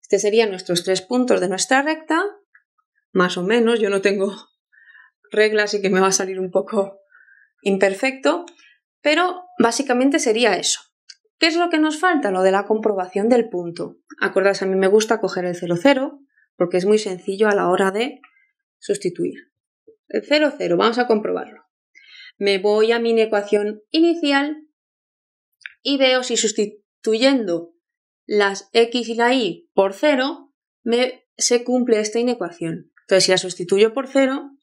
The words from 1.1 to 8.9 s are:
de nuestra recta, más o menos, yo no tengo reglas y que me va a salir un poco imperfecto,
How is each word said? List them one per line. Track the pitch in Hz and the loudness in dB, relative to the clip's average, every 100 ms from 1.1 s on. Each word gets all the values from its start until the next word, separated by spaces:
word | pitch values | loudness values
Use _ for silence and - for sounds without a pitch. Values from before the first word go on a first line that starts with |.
| 247 247 196 | -2 2 0
de | 180 | 0
nuestra | 190 - 262 | -4 0 0
recta, | 285 311 - 320 403 - _ _ _ _ _ _ _ | 0 -4 -2 -2 -2 -8 _ _ _ _ _ _ _
más | - 180 180 | 0 0 0
o | |
menos, | 180 233 226 233 | 0 2 2 0
yo | 208 | 0
no | 196 | 0
tengo | 196 202 202 202 - _ _ _ _ - - _ _ | 0 0 -4 -6 -20 _ _ _ _ -20 -20 _ _
reglas | 208 214 214 208 | 2 2 2 -2
y | 208 | -2
que | 196 | 0
me | 185 | 2
va | 190 | 2
a | |
salir | 190 190 190 | 0 -4 -6
un | 185 | -4
poco | 190 196 220 196 - _ _ _ _ _ _ | -4 -4 -4 -4 -8 _ _ _ _ _ _
imperfecto, | 196 196 196 190 269 262 277 339 349 _ _ _ _ | -2 2 0 0 -4 -2 -4 -4 -8 _ _ _ _